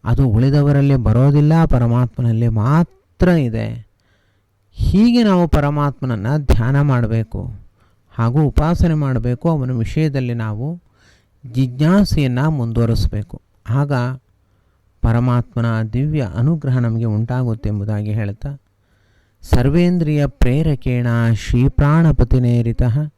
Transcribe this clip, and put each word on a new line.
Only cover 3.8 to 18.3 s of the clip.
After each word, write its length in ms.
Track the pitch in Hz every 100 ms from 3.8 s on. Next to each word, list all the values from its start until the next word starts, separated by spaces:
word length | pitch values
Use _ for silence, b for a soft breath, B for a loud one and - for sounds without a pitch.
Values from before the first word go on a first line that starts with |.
| 107 _ _ _ _ _ _ _ _
ಹೀಗೆ 520 | - - 185 233 240
ನಾವು 240 | 220 185 175
ಪರಮಾತ್ಮನನ್ನು 920 | - 143 147 143 131 127 110 104 151
ಧ್ಯಾನ 420 | 135 - 110 139
ಮಾಡಬೇಕು 720 | 143 123 117 113 110 95 90 104 - _ _ _ _ -
ಹಾಗೂ 260 | 117 131
ಉಪಾಸನೆ 520 | 151 - 151 170 175
ಮಾಡಬೇಕು. 560 | 156 139 123 120 123 170
ಅವನ 220 | 156 127
ವಿಷಯದಲ್ಲಿ 640 | 127 110 - 156 139 123
ನಾವು 480 | 117 110 104 135 175 _ b b b b _ 123
ಜಿಜ್ಞಾಸೆಯನ್ನು 1000 | 120 131 123 156 196 196 - 135 123 151
ಮುಂದುವರಿಸಬೇಕು. 880 | 151 117 113 113 107 98 104 104 - _ _ -
ಆಗ 240 | 127 143 135 123 131 _ _ _ _ _ _ _ _
ಪರಮಾತ್ಮನ 800 | - 117 123 120 - - 117 113
ದಿವ್ಯ 480 | 110 120 147 151 107 113
ಅನುಗ್ರಹ 420 | 127 165 139 127
ನಮಗೆ 280 | 117 113 113
ಉಂಟಾಗುತ್ತೆ 640 | 107 117 127 123 110 107
ಎಂಬುದಾಗಿ 420 | 104 101 104 104
ಹೇಳ್ತಾ, 460 | 107 104